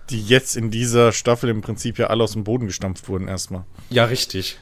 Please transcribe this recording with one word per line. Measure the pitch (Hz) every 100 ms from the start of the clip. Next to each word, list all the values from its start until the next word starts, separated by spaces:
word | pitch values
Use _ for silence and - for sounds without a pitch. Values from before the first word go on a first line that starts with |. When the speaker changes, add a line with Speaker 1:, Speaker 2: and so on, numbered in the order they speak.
| -
Speaker 1:
die | 113
jetzt | 104 127 - 120
in | 113
dieser | 113 123 117 117
Staffel | 104 120 117 123
im | 107
Prinzip | 104 107 123 110
ja | 110
alle | 110
aus | 110
dem | 110
Boden | 101 127 110
gestampft | - 98 90 -
wurden | 95 92
erstmal. | 95 - 101 95 - -
Speaker 2:
Ja, | 120 117
richtig. | 131 - 95 - -